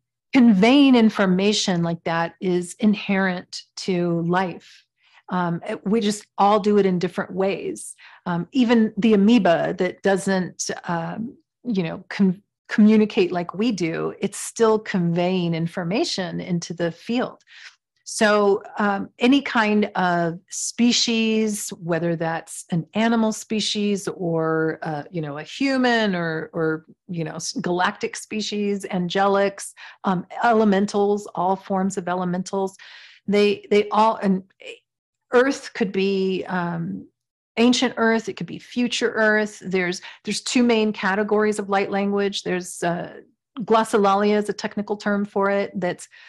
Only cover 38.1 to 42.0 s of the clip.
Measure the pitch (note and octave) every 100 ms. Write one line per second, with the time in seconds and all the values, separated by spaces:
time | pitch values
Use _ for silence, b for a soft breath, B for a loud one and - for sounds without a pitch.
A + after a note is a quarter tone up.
38.1 | A3+ - - E3 D#3+ - A#3+ B3 - A#3+
39.1 | - G#3+ G#3+ G#3 - F#3 F#3+ F3 F#3 B
40.1 | B - G#3 - B3+ A#3+ A3 G#3+ G#3 G3
41.1 | G3 G#3 G#3+ G#3+ G#3 G3 G3 G3+ G3